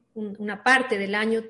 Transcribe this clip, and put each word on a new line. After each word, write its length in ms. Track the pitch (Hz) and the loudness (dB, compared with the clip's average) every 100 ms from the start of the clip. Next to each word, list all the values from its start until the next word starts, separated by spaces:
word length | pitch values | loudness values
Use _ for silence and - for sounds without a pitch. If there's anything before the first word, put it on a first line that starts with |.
| _ | _
un-, 220 | 220 208 202 | -10 -10 -8
una 240 | 208 202 | -8 -2
parte 360 | 247 262 254 196 | 4 4 4 -2
del 180 | 196 208 | 0 0
año 280 | 220 226 220 | 0 -2 -2